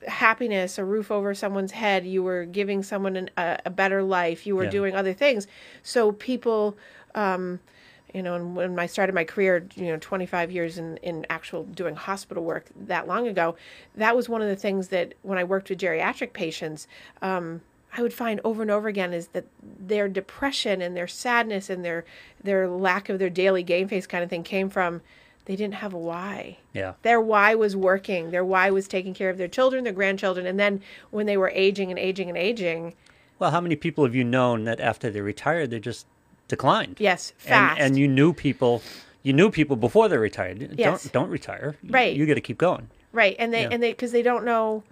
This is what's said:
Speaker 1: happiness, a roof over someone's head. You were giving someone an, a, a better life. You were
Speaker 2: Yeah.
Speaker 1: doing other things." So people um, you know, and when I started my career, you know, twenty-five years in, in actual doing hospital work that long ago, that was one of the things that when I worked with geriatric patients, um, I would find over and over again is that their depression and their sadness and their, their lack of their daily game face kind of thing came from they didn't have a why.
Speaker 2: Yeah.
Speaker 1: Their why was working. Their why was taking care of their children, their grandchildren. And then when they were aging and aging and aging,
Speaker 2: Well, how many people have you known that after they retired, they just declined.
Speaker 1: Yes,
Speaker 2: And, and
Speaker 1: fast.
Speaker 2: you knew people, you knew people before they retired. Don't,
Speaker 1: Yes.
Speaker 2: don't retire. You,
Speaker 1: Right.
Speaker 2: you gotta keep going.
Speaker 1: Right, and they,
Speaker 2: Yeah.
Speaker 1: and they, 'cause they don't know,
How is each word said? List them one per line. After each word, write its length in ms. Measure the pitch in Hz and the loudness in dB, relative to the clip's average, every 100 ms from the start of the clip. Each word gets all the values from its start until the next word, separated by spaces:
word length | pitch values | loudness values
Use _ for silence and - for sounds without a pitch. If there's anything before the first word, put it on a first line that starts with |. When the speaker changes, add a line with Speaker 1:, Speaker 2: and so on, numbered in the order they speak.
| - | -10
Speaker 1:
happiness, 720 | - 233 220 240 196 185 - | 2 2 4 0 0 -2 -4
a 80 | 190 | -2
roof 260 | 214 208 | -2 -2
over 220 | 208 202 | -2 -2
someone's 380 | 196 208 196 190 | -2 -4 -2 -4
head. 340 | 214 214 190 180 | -2 0 0 0
You 180 | 190 | -2
were 220 | 185 180 170 | 0 -2 -4
giving 380 | 185 202 196 | -4 -2 -2
someone 320 | 196 202 196 190 | -2 -2 -2 -2
an, 140 | 185 - | -4 -2
a, 200 | 170 - - | -2 -2 -2
a 40 | |
better 340 | 185 196 196 | 0 2 2
life. 420 | 190 185 170 165 208 | 2 2 0 -2 -2
You 80 | 190 | 0
were 100 | 185 | 0
Speaker 2:
Yeah. 40 | |
Speaker 1:
doing 260 | 196 196 190 | 0 0 0
other 180 | 190 | -2
things." 340 | 185 285 226 196 - - - | 2 2 2 -2 -12 -20 -18
So 280 | - 247 214 | -2 2 2
people 640 | 208 - 247 247 220 208 202 - - - - | 2 -4 -2 0 2 0 -4 -14 -20 -10 -2
um, 440 | 196 185 180 180 _ _ - - - | 0 0 -4 -8 _ _ -20 -20 -12
you 100 | 190 | -8
know, 100 | 180 | -4
and 220 | 175 175 180 | -4 -4 -4
when 240 | 180 180 | -4 -2
I 80 | 175 | -4
started 260 | - 190 | 0 0
my 100 | 185 | 0
career, 440 | 165 - 190 180 185 - | -2 2 4 2 0 -8
you 100 | 180 | -4
know, 120 | 156 | -6
twenty-five 540 | - 190 180 180 170 | -4 -6 -2 -2 -2
years 260 | 185 165 175 | -2 -4 -6
in, 200 | 165 160 | -10 -8
in 280 | 175 160 - | -8 -6 -6
actual 340 | 165 - 170 | -8 -8 -10
doing 320 | 160 170 170 156 | -8 -6 -6 -6
hospital 480 | - 196 - 180 | -6 -8 -8 -6
work 240 | 165 165 - - | -4 -6 -8 -12
that 320 | 202 175 - | -4 -4 -2
long 200 | 196 240 | -2 -2
ago, 280 | 185 165 165 - - - - | 0 0 -2 -14 -20 -14 0
that 200 | 220 247 | 4 4
was 120 | 233 | 2
one 140 | 226 | -2
of 60 | 214 | -2
the 80 | 196 | -2
things 320 | 208 196 185 | 0 -2 0
that 260 | 185 170 - | -2 -2 -6
when 160 | 196 185 | -4 -2
I 60 | |
worked 260 | 175 190 196 | 0 0 -2
with 100 | 180 | -4
geriatric 540 | 180 160 180 - 247 | -2 0 0 -2 -6
patients, 540 | - 165 - 160 156 - - - - | -6 -6 -6 -8 -10 -16 -20 -20 -8
um, 400 | 190 185 165 165 - _ _ - | -4 -2 -4 -10 -14 _ _ -4
I 60 | |
would 120 | 240 | -4
find 260 | - 233 208 | -2 -4 -2
over 180 | 226 220 | -2 -2
and 100 | 214 | 0
over 160 | 208 214 | 0 0
again 260 | 202 180 | -2 -2
is 140 | 175 170 | -4 -6
that 160 | 180 - _ | -10 -10 _
their 460 | - - 190 208 202 | -20 -12 -2 0 0
depression 720 | 190 - - 180 175 226 190 | -2 -6 -4 -4 -2 -2 -2
and 140 | 175 180 | -4 -6
their 120 | 180 | -8
sadness 640 | - 247 240 226 196 196 | -6 0 0 0 -4 -6
and 140 | 185 | -6
their, 220 | 175 170 165 - - - | -6 -6 -8 -18 -20 -8
their 240 | 196 190 185 | 0 2 2
lack 420 | 180 190 185 190 | 2 2 2 -2
of 100 | 190 | -2
their 100 | 190 | 0
daily 340 | 175 190 185 | 2 4 4
game 240 | 180 175 190 | 2 0 0
face 200 | 196 - | -4 -4
kind 160 | 180 | -4
of 60 | 175 | -4
thing 140 | 175 | -6
came 260 | 170 196 190 | -4 -2 0
from 320 | 196 175 170 - - _ _ - | 0 -2 -4 -12 -20 _ _ -8
they 100 | 190 | -6
didn't 200 | 208 208 | -6 -6
have 180 | 208 | -8
a 40 | 180 | -6
why. 600 | 165 170 196 196 - 190 _ | -6 -6 -8 -10 -12 -16 _
Speaker 2:
Yeah. 200 | - 95 - | -6 -6 -2
Speaker 1:
Their 180 | 226 233 | 4 4
why 360 | 220 208 208 226 | 6 6 6 6
was 200 | 214 196 | 2 4
working. 540 | 190 190 190 185 165 | 4 2 0 -4 -2
Their 160 | 180 185 | -2 2
why 240 | 190 196 | 4 4
was 180 | 196 196 | 2 0
taking 280 | 190 185 185 | -4 -4 -4
care 160 | 190 | -4
of 80 | 185 | -2
their 80 | 175 | -4
children, 360 | 247 262 262 | 2 2 2
their 100 | 240 | -2
grandchildren. 520 | 190 196 196 196 180 180 | 0 0 0 -2 -2 -2
And 140 | 190 | 2
then 220 | 202 196 - - - | 2 0 -6 -20 -8
when 160 | 208 208 | -4 0
they 120 | 202 | 2
were 140 | 185 185 | 2 2
aging 340 | 190 196 185 | 2 2 -2
and 80 | 180 | -2
aging 320 | 185 190 175 | -2 -2 -4
and 80 | 170 | -2
aging, 560 | 185 226 175 165 170 - _ _ _ - | -2 -2 -2 -4 -8 -14 _ _ _ -2
Speaker 2:
Well, 100 | 175 | 0
how 120 | 165 | 2
many 140 | 175 147 | 0 -2
people 280 | 170 151 | -2 2
have 100 | 135 | 2
you 100 | 123 | 2
known 420 | 120 127 123 117 110 | 2 4 2 2 -2
that 140 | 113 | -2
after 300 | 120 110 123 | -2 -2 -4
they 120 | 104 | -4
retired, 500 | 101 104 143 165 135 | -4 -2 0 0 -2
they 80 | 117 | -4
just 260 | 120 107 - _ _ _ - | -8 -10 -14 _ _ _ -8
declined. 480 | - 131 208 - - | 0 2 2 0 0
Speaker 1:
Yes, 320 | 202 180 - - - | 2 2 -4 -10 2
Speaker 2:
And, 80 | |
and 240 | 226 185 151 | 4 6 4
Speaker 1:
fast. 180 | 139 135 | 4 4
Speaker 2:
you 120 | 143 | 4
knew 240 | 131 160 | 6 4
people, 480 | 165 143 123 123 117 - - - _ | 4 -2 2 2 2 -2 -18 -20 _
you 80 | 135 | 2
knew 180 | 135 214 | 6 6
people 280 | 160 147 123 | 4 2 2
before 320 | 117 208 220 | 4 6 6
they 80 | 143 | 4
retired. 420 | 107 - 92 95 | 0 -2 -6 -8
Don't, 180 | 143 151 | -6 0
Speaker 1:
Yes. 300 | 214 175 143 | 0 0 -2
Speaker 2:
don't 200 | 151 143 | -2 -2
retire. 480 | 139 - 95 143 147 | -4 -8 -8 -8 -8
You, 100 | - | 0
Speaker 1:
Right. 200 | 254 220 | 2 2
Speaker 2:
you 120 | 135 151 | 2 2
gotta 160 | 127 | 2
keep 160 | - 127 | -2 0
going. 320 | 170 165 - - _ | 0 0 -6 -20 _
Speaker 1:
Right, 220 | 226 208 - | 2 2 2
and 140 | 233 | 0
they, 80 | 226 | 0
Speaker 2:
Yeah. 80 | 220 | 0
Speaker 1:
and 100 | 240 | 0
they, 120 | 233 | 0
'cause 180 | - 247 | -2 0
they 100 | 240 | 2
don't 220 | 240 240 | 2 2
know, 400 | 233 226 220 220 - | 0 0 0 -2 -4